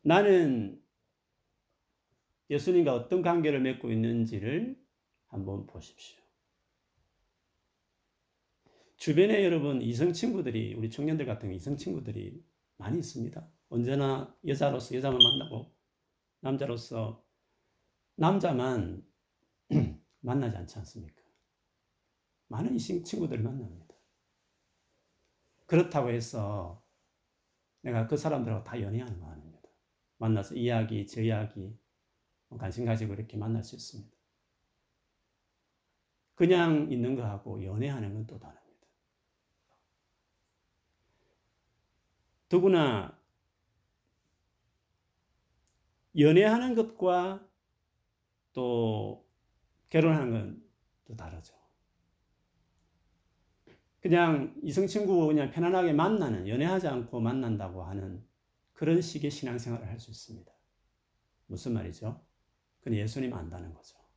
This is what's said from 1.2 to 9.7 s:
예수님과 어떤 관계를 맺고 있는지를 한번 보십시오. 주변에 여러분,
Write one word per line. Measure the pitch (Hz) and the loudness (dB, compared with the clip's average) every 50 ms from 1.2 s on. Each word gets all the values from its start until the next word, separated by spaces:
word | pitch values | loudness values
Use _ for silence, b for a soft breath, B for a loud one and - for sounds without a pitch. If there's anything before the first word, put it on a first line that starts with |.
| _ _ _ _ _ _ _ _ _ _ _ _ _ _ _ _ _ _ _ _ _ _ _ _ _ _ | _ _ _ _ _ _ _ _ _ _ _ _ _ _ _ _ _ _ _ _ _ _ _ _ _ _
예수님과 | 143 143 143 - 180 175 170 143 123 | -4 -2 2 4 4 6 6 6 2
어떤 | 120 117 - 180 185 | 0 0 0 0 2
관계를 | 165 175 170 170 156 151 143 135 | 2 2 2 4 4 4 2 4
맺고 | 131 131 127 - - 120 | 2 0 0 -2 -4 -2
있는지를 | 113 113 113 117 117 117 113 113 113 98 101 117 139 180 233 254 269 - _ _ _ _ _ _ _ _ _ | 0 2 2 2 2 0 0 0 -2 -4 -4 -2 -2 -2 -2 -4 -8 -12 _ _ _ _ _ _ _ _ _
한번 | _ - 98 95 95 98 101 - | _ -10 -8 -6 -6 -6 -8 -8
보십시오. | - - - - - _ _ - - - _ _ _ _ _ _ _ _ _ _ _ _ _ _ _ _ _ _ _ _ _ _ _ _ _ _ _ _ _ _ _ _ _ _ _ _ _ _ _ _ _ _ _ _ _ _ _ _ _ _ b b b b b b | -12 -16 -20 -20 -20 _ _ -20 -20 -20 _ _ _ _ _ _ _ _ _ _ _ _ _ _ _ _ _ _ _ _ _ _ _ _ _ _ _ _ _ _ _ _ _ _ _ _ _ _ _ _ _ _ _ _ _ _ _ _ _ _ b b b b b b
주변에 | _ - 165 147 160 190 214 220 208 196 | _ -2 2 6 6 6 6 6 4 4
여러분, | 175 170 160 143 143 | 4 4 2 2 0